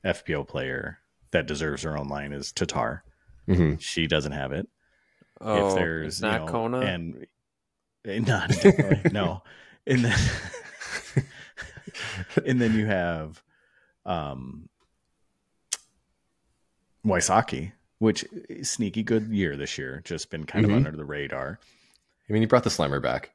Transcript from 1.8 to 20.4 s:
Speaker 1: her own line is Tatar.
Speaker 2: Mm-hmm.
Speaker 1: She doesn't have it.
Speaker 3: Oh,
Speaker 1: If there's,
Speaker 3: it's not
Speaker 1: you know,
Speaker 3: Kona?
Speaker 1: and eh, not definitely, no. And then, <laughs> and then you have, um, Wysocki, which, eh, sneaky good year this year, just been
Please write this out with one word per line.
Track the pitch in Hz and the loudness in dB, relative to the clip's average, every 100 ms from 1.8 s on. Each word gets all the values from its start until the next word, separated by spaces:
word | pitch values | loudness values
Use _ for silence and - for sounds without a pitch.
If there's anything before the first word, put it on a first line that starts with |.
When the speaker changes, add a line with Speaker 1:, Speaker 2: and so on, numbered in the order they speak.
Speaker 1:
her | 78 73 | -4 -4
own | 69 | -4
line | 71 71 | -6 -6
is | 71 69 | -8 -8
Tatar. | - 87 - 58 62 - _ _ - - | -4 -2 0 -2 -4 -12 _ _ -16 2
Speaker 2:
Mm-hmm. | 90 82 76 | 4 6 2
Speaker 1:
She | - - 80 | -4 -2 2
doesn't | 78 73 | 2 0
have | 71 67 | -4 -4
it. | 71 107 _ _ _ _ _ _ - | -4 -8 _ _ _ _ _ _ -12
Speaker 3:
Oh, | 110 104 101 | 0 2 4
Speaker 1:
If | 95 | 4
there's, | 85 82 78 85 | 2 0 -6 -4
Speaker 3:
it's | |
not | 107 110 | -2 -2
Speaker 1:
you | - | -2
know, | |
Speaker 3:
Kona? | 117 113 127 | -2 -2 -2
Speaker 1:
and | 127 87 82 - - _ _ _ _ _ _ _ 110 | -2 -2 -6 -10 -16 _ _ _ _ _ _ _ -6
eh, | 101 | -2
not | 110 107 - | 0 0 2
definitely, | - 196 185 101 143 - | 6 8 8 4 4 2
no. | 101 92 87 - - - - - | 0 -2 -4 -12 -20 -20 -16 0
And | 131 117 | 2 4
then, | 113 117 - - - - - - - - - - - - - - - - - - - 92 - | 4 2 0 -8 -14 -16 -16 -12 -12 -2 -2 -2 -12 -20 -18 -18 -16 -18 -12 -10 -8 -2 -2
<laughs> | - | 2
and | 127 | 2
then | 117 110 | 4 2
you | 107 | 2
have, | 98 87 82 78 82 _ _ _ _ _ _ 95 | 2 0 -2 -6 -12 _ _ _ _ _ _ -6
um, | 87 73 65 65 73 80 _ _ _ _ _ _ _ _ _ _ - _ _ _ _ _ _ _ _ _ _ _ _ 107 | -4 -4 -8 -12 -14 -18 _ _ _ _ _ _ _ _ _ _ -8 _ _ _ _ _ _ _ _ _ _ _ _ 2
Wysocki, | 90 - 95 120 - 82 - _ _ | 2 6 4 4 -4 -8 -12 _ _
which, | 110 107 - - - | 2 2 -4 -14 -14
eh, | - | -8
sneaky | 135 - 104 101 | -6 -4 -4 -2
good | 107 113 107 | 0 0 2
year | 104 90 71 | 0 0 -2
this | 71 - | -6 -8
year, | 65 69 | -8 -10
just | - 80 - | -8 -8 -8
been | 82 | -10